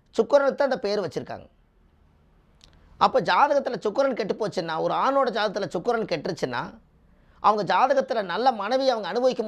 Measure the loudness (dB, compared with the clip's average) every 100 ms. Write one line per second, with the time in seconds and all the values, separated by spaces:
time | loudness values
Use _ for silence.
0 | _ -2 2 4 4 0 0 -2 -2 -4
1 | -4 -6 -10 -14 -16 _ _ _ _ _
2 | _ _ _ _ _ _ _ _ -14 2
3 | 2 4 2 4 4 2 0 -4 -2 0
4 | 0 0 -4 -4 -4 -4 -4 -2 -2 0
5 | 2 2 0 0 -2 -2 -6 -4 -2 -2
6 | -2 -4 -4 -4 -4 -4 -8 -12 _ _
7 | _ _ _ _ 2 2 2 2 4 2
8 | 0 -2 -2 0 0 0 0 0 2 0
9 | -2 0 0 0